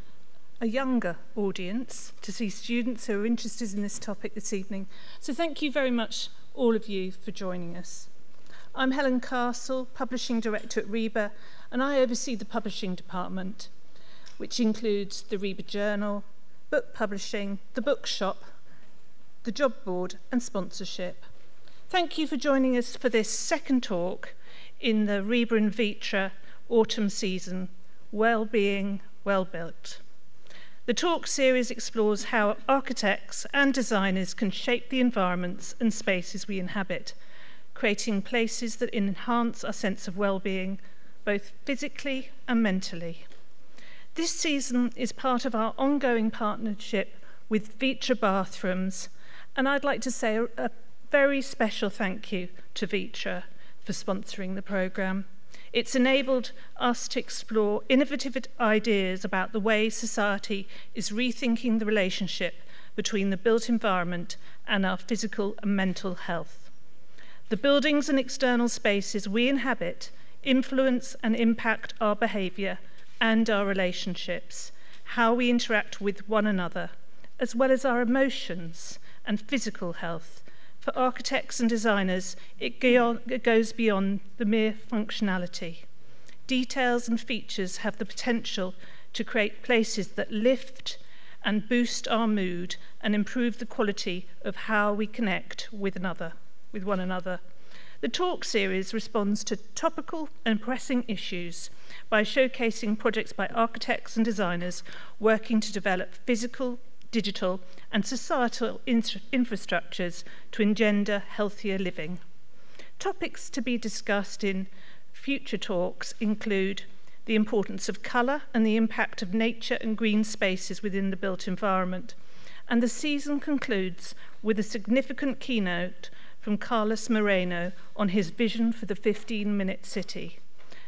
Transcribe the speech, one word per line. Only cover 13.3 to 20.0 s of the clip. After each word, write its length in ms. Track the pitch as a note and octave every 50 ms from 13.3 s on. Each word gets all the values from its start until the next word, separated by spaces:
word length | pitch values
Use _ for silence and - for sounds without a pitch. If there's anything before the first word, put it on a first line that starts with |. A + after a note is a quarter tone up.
| F#3 F#3+ F#3 F#3+ - - - - - - - - - - - - - - - - -
which 220 | - - - - -
includes 640 | A#3+ A3 G#3+ G#3+ A#3 G#3+ G3+ G3+ G3 F#3+ - -
the 160 | - - A3
reba 240 | F#3+ G3+ G3 F#3 F#3
Journal, 640 | F3+ - - G3+ G3+ G#3+ G#3 G3+ G#3 G#3 G3+ G3+ - - - - - - - - - -
book 240 | D4 C#4+ - - -
publishing, 640 | - A3+ G3 G3+ G3 - - - G#3 G3+ G3 G3+ F#3+ - - -
the 80 | B3+ A3+
bookshop, 600 | C#4+ - - - - - - G3 F#3 - - - - - - - - - - - - - - - - - - - - - - -
the 80 | A#3+ F#3+
job 200 | - D4 B3+ A3+ - -
board 340 | G3 F3+ F3+